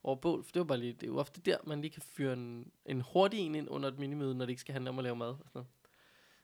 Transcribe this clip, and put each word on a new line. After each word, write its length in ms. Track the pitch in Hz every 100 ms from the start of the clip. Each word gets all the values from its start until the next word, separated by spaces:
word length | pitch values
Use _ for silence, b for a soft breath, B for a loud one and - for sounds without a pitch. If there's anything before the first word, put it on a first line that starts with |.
over 120 | - 131
bål, 280 | 170 160
for 80 | -
det 80 | 175
var 60 | 170
bare 120 | 127
lige, 160 | 120
det 100 | 120
er 40 | -
jo 100 | 131
ofte 240 | 143 -
der, 160 | 190 -
man 180 | - 147
lige 100 | 151
kan 100 | 156
fyre 320 | - - 139
en, 380 | 123 120 120 120 - -
en 160 | 131
hurtig 380 | 127 180 196 220
en 160 | 170 156
ind 140 | 147
under 200 | 139 139
et 100 | 131
minimøde, 360 | 139 147 139 127
når 100 | 127
det 40 |
ikke 100 | 127
skal 120 | -
handle 160 | 135 127
om 80 | 131
at 40 |
lave 120 | 123 120
mad 120 | 117
og 80 | 135
sådan 100 | -
noget. 140 | - 123 _ - b b b b b